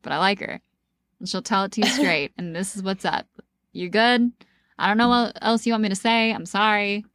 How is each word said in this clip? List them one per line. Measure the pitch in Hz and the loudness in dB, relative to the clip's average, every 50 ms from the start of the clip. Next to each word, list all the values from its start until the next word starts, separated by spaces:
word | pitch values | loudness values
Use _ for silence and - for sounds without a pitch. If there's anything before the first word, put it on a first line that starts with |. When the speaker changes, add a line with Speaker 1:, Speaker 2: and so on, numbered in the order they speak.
Speaker 1:
but | - - 143 | -8 -6 -2
I | 151 | 0
like | 185 196 208 202 | 2 2 0 0
her. | - - - - _ _ _ _ _ _ _ _ _ _ _ - | -4 -8 -10 -12 _ _ _ _ _ _ _ _ _ _ _ -14
And | 185 185 | -10 -6
she'll | - 185 | -6 -6
tell | - - 220 196 196 | -2 0 0 0 0
it | 190 - | 0 -2
to | 220 | -2
you | 220 | 0
Speaker 2:
<laughs> | 247 | 0
Speaker 1:
straight, | 254 262 294 180 165 147 143 - _ | 2 2 2 2 2 0 -2 -4 _
and | - 180 170 165 | -8 -8 -6 -6
this | 170 190 190 - | -6 -6 -6 -6
is | 196 190 | -6 -6
what's | 190 190 190 - | -6 -4 -4 -2
up. | 170 156 - - _ _ - - _ _ _ _ _ | -2 -2 -4 -4 _ _ -20 -20 _ _ _ _ _
You | - 175 180 180 | -10 -10 -6 -2
good? | 185 214 226 240 247 240 240 240 - - - _ _ _ _ _ _ | 2 2 4 4 4 4 2 0 -2 -6 -16 _ _ _ _ _ _
I | - - | -2 0
don't | 190 208 | 2 2
know | 220 240 240 | 4 4 4
what | 247 240 233 202 - - | 4 2 2 0 -4 -2
else | - 214 226 220 - | 0 0 0 2 0
you | 233 226 | 0 0
want | 214 220 | 0 0
me | 208 | 0
to | 196 | -2
say. | 190 - 233 226 233 226 226 | 0 0 2 2 2 2 0
I'm | 214 - 165 | -2 -4 -6
sorry. | - - 202 208 214 208 208 208 202 202 208 208 _ | -4 0 2 2 4 4 2 0 0 -2 -4 -6 _